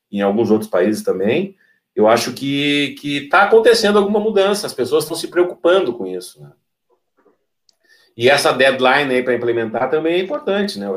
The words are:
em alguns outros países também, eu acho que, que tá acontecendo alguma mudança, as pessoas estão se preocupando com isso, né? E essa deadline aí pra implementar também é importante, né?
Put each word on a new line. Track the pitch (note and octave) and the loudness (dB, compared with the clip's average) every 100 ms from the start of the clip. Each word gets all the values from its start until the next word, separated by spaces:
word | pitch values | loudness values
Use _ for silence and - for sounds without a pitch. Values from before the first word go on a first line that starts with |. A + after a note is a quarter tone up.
| _ | _
em | G2+ | -2
alguns | G2 G#2 G#2+ | 0 0 2
outros | G#2+ - | 0 0
países | F2+ G2+ G#2 | 0 0 0
também, | G2 F#2 G2+ D3 G3 - _ _ _ - | -4 -2 -2 -2 -4 -10 _ _ _ 0
eu | G#2+ | 2
acho | A#2 B2+ | 2 0
que, | A#2+ C#3 C#3+ C#3+ C#3+ C#3+ - | -6 -6 -2 -2 0 -2 -6
que | C#3+ C#3+ - | -8 -8 0
tá | F3+ | 2
acontecendo | G3+ A3+ A3+ A3 G3+ G#3 | 4 6 6 4 4 2
alguma | G3+ G#3+ | 2 0
mudança, | A3 G3+ G3 G3+ C#3 | 0 0 0 -2 -6
as | |
pessoas | - A#2+ D#3 | -6 -2 -2
estão | D3 D#3+ | -2 -8
se | E3 | -4
preocupando | F3 F3+ - E3 F#3+ D3 | 0 0 0 2 2 0
com | - F#2 | -4 -8
isso, | F#2 - - | -10 -12 -20
né? | D2 _ _ _ _ _ _ _ _ _ _ _ _ _ _ _ _ - | -20 _ _ _ _ _ _ _ _ _ _ _ _ _ _ _ _ -2
E | A#2+ | 2
essa | C#3+ D#3 | 2 2
deadline | C3 C3+ B2 B2+ C#3 C#3 | 2 2 2 2 2 0
aí | B2+ | -2
pra | B2+ | 0
implementar | A#2+ A#2+ A#2 A2 A#2 C3 | -2 -2 -2 -4 -4 -2
também | D#3 D#3+ F3 | -2 0 -2
é | |
importante, | F#3+ D4 A3+ G3+ G3+ G3+ | -4 -6 -4 -4 -4 -6
né? | G3+ | -8